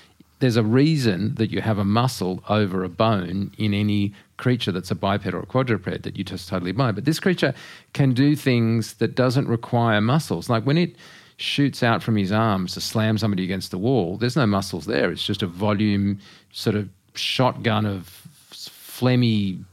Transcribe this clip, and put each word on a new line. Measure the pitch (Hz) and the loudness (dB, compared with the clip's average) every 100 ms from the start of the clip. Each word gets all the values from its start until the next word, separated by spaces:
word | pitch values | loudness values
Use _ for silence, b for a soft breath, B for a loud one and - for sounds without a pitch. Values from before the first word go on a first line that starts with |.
| B B _ - | B B _ 0
there's | 131 113 | 2 4
a | |
reason | 107 123 151 156 120 87 104 - | 4 4 4 4 2 0 0 0
that | 110 | -2
you | 98 | -2
have | 107 104 | -2 0
a | 101 | 0
muscle | 107 127 - 92 90 - | 2 0 -2 -4 -4 -2
over | 104 101 92 | 0 0 -2
a | 90 | -4
bone | 87 113 104 87 98 101 - | 0 2 2 -2 -4 -6 -2
in | 107 | -2
any | 101 104 104 101 B B - | 0 2 2 0 B B -4
creature | 127 123 110 | 0 0 0
that's | 92 90 | -4 -4
a | 90 | -4
biped | 98 101 92 | -2 -2 -2
or | 87 | -6
a | - | -2
quadruped | 127 127 101 90 87 | -2 0 -2 -4 -8
that | 101 101 | -8 -8
you | 92 | -8
just | 92 - | -8 -6
totally | 92 90 | -6 -4
buy. | 98 127 | -2 -2
But | 101 147 | -2 -2
this | 160 | 0
creature | 190 175 143 - B B B | 0 0 -2 -4 B B B
can | - 135 | 0 2
do | 123 143 151 | 4 2 2
things | 135 120 113 113 104 - | 2 2 2 0 -2 -4
that | 113 - | -2 2
doesn't | 127 123 - | 2 2 0
require | 113 - 120 117 104 | -2 0 0 2 2
muscles. | 107 156 - 87 85 | 2 2 0 -4 -2
Like, | 113 117 | 0 2
when | 160 | 2
it | 170 - B B B B | 0 -4 B B B B
shoots | - - 143 - | -4 0 0 2
out | 117 104 | 2 2
from | - 110 | 2 0
his | 95 | 2
arms | 107 113 95 90 | 2 2 2 -2
to | 90 | -6
slam | - 113 110 107 | -4 0 2 2
somebody | 107 95 92 | 0 0 -2
against | 95 - | -4 -4
the | 92 | -2
wall, | 113 131 85 95 | 0 2 0 0
there's | 120 147 | -2 2
no | 110 | 2
muscles | 101 98 90 95 | 2 0 -6 -2
there. | 135 101 | 0 0
It's | 85 - | -2 -4
just | 98 | -2
a | 92 | -4
volume | 87 104 104 107 101 101 98 B B B | -2 0 2 2 2 0 -2 B B B
sort | - 117 104 | -6 -2 -2
of | 95 - _ - | -2 -10 _ -8
shotgun | - - 127 - 113 104 107 | -4 0 0 0 -2 0 0
of | 98 85 - - - - | -4 -8 -18 -20 -20 -20
phlegmy | - - - - - 127 127 120 107 98 90 - | -18 -18 -18 -18 -2 2 4 4 2 0 -4 -12